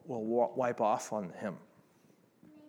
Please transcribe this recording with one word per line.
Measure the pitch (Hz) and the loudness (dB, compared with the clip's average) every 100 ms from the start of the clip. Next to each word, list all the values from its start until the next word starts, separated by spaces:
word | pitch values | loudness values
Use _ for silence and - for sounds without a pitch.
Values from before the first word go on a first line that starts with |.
| - | -8
will | 120 | -6
wa-, | 110 117 120 127 | 0 2 2 2
wipe | 123 117 | 0 2
off | 110 117 - | 2 2 0
on | 110 92 - | -4 -4 -6
him. | 107 85 - _ _ _ _ _ _ _ 302 302 | -6 -6 -12 _ _ _ _ _ _ _ -20 -20